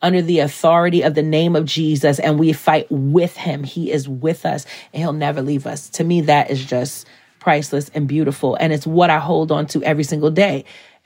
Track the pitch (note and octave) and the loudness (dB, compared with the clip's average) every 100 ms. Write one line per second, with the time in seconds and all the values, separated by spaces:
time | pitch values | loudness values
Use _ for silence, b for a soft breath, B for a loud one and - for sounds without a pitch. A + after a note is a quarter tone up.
0 | F3+ F3+ E3+ E3+ C#3+ - E3 E3+ F3 E3+ | 0 2 2 2 0 2 4 4 4 2
1 | C#3+ D3+ D#3 D#3 E3+ D#3+ D3+ D#3 D#3 D3 | 2 0 0 2 2 2 0 -2 0 2
2 | D3 C3+ D3+ D3+ D#3+ D3+ - D#3 - C#3+ | 2 2 0 2 2 2 0 0 0 -2
3 | C3+ E3 F3 - F3 D3 C#3 - E3 D3+ | 2 2 0 -4 -8 -6 -8 -6 -4 -4
4 | C3+ C3 D#3 E3+ - C#3+ - B B D3+ | -4 -6 -4 -4 -4 -6 -10 B B -6
5 | E3 D3+ C#3+ C#3+ C3+ D3 - C#3+ - - | -6 -4 -4 -4 -4 -4 -4 -12 -12 -4
6 | E3 F3 D3+ D3 - C#3 C3 B2 C3+ - | 0 2 4 2 2 -4 -2 -4 -4 -8
7 | - b b b - D3+ C#3 C#3+ C#3+ D#3 | -18 b b b 0 0 0 -4 -4 -4
8 | C#3+ D3 D3 C#3 C3+ - D#3+ D3 D#3+ E3 | -2 0 -2 0 -2 0 0 -2 0 2
9 | F3 D#3 D#3 D#3+ D#3 D3 D3+ D#3 D#3 D3+ | 4 2 0 0 0 -2 -2 -2 -2 -2
10 | C#3+ D3+ D3+ D#3+ G3 C#3 - B B B | -2 0 0 2 2 0 -8 B B B